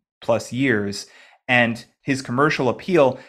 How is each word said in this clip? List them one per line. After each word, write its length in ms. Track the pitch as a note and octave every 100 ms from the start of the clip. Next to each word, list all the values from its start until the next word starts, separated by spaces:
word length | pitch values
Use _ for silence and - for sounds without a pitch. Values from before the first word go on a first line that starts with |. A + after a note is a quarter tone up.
| _ _
plus 300 | - A2+ -
years, 580 | A#2+ C#3 G#2+ G2+ G2 - - - _ -
and 380 | B2 A#2 A2 - _
his 220 | - C3+
commercial 480 | - B2 D3+ - B2+
appeal 480 | - - E3+ C3 -